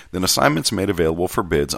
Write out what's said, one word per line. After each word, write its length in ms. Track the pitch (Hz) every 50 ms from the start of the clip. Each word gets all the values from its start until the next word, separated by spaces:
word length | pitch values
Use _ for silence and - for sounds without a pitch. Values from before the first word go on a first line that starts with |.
| - -
then 100 | - 87
assignments 480 | 92 92 - 127 131 139 151 160 139 -
made 200 | 110 92 98 98
available 360 | 98 82 82 80 82 85 90
for 160 | 92 - 120
bids 320 | 104 85 85 73 73 69 -